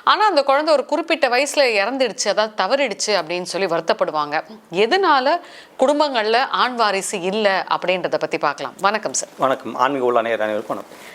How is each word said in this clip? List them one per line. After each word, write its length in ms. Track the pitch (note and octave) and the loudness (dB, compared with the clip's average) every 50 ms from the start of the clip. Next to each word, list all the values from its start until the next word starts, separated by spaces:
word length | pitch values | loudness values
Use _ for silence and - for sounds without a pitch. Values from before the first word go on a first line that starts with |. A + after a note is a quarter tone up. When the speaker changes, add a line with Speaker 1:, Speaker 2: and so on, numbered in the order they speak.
| - | 0
Speaker 1:
ஆனா 220 | B3 C#4+ F4+ G#4+ | 2 2 4 2
அந்த 180 | G#4+ F4+ C#4+ C4+ | 2 2 2 2
குழந்தை 300 | - C4+ C#4+ D#4 E4 D4+ | 2 2 2 2 2 2
ஒரு 120 | C4+ B3 | 2 0
குறிப்பிட்ட 440 | - D4 D#4+ E4 E4+ E4 C#4 - B3 | 0 -2 -2 -2 0 0 0 2 2
வயசுல 300 | A#3+ B3 D4 C#4 - D4+ | 2 2 0 0 2 2
இறந்துடுச்சு, 680 | C#4 B3 A3 G3 G3 A3+ C4+ C4+ C4 A3 F#3+ - - G#3+ | 2 2 2 2 0 0 0 0 -2 -2 -2 -2 -2 -2
அதாவது 360 | F#3 G3+ G#3+ G#3+ G#3+ - F#3 | 0 0 0 -2 -2 -2 -2
தவறிடுச்சு" 480 | F#3+ C4 C#4 C#4+ A#3 G3 - - G#3+ | 0 0 0 0 -2 -4 -4 -2 -2
அப்படின்னு 300 | G#3 F3+ D#3+ D#3 F3 F3+ | 0 0 -2 -2 -4 -6
சொல்லி 260 | F3+ F3+ - F#3 G3 F3 | -6 -6 -4 -4 -2 -2
வருத்தப்படுவாங்க. 760 | E3 E3 E3 - G#3+ - F#3+ E3+ D#3 D3+ D3 D3 D3 D#3 - - A3 - - - E3 | -2 0 0 0 0 0 0 -2 -2 -2 -2 -2 -2 -4 -4 -6 -12 -20 -14 -6 -2
எதனால 560 | F3+ G#3+ A#3 E4 G4 G4 E4+ D4 C4 B3+ C#4 E4+ F4 - - - - - - - - | 0 0 2 2 2 4 4 2 4 2 2 0 -2 -2 -8 -20 -20 -20 -14 -4 0
குடும்பங்கள்ல 560 | C4 C4 D4 D4 D#4 D4 C4 A3+ G#3 G#3+ A#3+ C4 C4+ - | 2 2 4 2 2 0 0 0 0 2 2 2 2 0
ஆண் 240 | - F#3 G#3+ B3 B3+ | 0 0 0 0 0
வாரிசு 460 | A#3 A3+ G#3 F#3+ G3 F#3 - - F#3 | 2 2 2 2 0 -2 -4 -6 -4
இல்ல 460 | E3+ F#3 F#3+ A3 G#3+ G3 F#3+ F3 - - | -4 -2 0 0 2 2 2 0 0 -2
அப்படின்றத 480 | - D#3 - F3 F#3 F3+ E3 D3+ D#3 D3 | -2 -2 0 0 0 0 0 -2 -2 -2
பத்தி 200 | D#3 D#3 - D3+ | -2 -2 -4 -2
பார்க்கலாம். 360 | E3+ D3 C#3 - C#3+ B2 - - | -2 -2 -2 -4 -6 -10 -6 -2
வணக்கம் 320 | F3 G3 A3 G#3 - D3 B2+ | 0 0 0 0 -4 -4 -6
சார். 160 | - - - - - | -6 -8 -8 -6 -2
Speaker 2:
வணக்கம். 380 | D3 C3 C3 - - A#2 B2+ | 0 0 0 0 -4 -6 -2
ஆன்மீக 300 | C3+ B2+ C3+ C#3+ C3+ B2 | 0 0 0 2 2 2
உலா 160 | B2 A#2+ A#2 | 2 2 2
நேயர் 200 | A2 A#2 A2+ G#2 | 2 0 0 0
அனைவருக்கும் 340 | G#2+ G#2+ G#2+ G#2+ - - C3+ | 0 -2 -2 -2 -4 -6 -8
வணக்கம். 360 | G2+ - - - - - - - | -8 -10 -14 -18 -20 -20 -20 -18